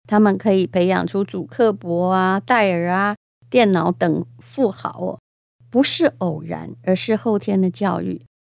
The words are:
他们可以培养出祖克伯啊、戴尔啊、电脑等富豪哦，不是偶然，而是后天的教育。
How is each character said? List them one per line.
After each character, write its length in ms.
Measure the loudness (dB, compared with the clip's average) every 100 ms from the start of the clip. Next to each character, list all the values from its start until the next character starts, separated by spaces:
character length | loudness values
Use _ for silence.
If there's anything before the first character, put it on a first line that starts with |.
| 0
他 100 | 2
们 180 | 4 2
可 160 | 2
以 140 | 2 2
培 220 | 0 0
养 180 | 0 -2
出 160 | -4
祖 220 | -6 -8
克 280 | -6 0 0
伯 380 | 0 -4 -2 0
啊、 300 | 2 2 0
戴 320 | 0 2 2
尔 160 | 0 0
啊、 260 | 0 -2 -4 _ _ _
电 220 | 2 4
脑 220 | 4 0
等 340 | 0 -2 -2 -6 -14
富 280 | -10 -2 -2
豪 200 | -2 -10 -8
哦， 200 | -8 -8 _ _ _ _ _
不 100 | 0
是 260 | 2 2 0 0
偶 240 | -6 -6
然， 280 | -8 -10 -12 -8
而 140 | -2 0
是 180 | 0
后 240 | -2 0 -2
天 220 | 0 0
的 100 | 0
教 320 | 0 -2 -2
育。 180 | -6 -8 -12 _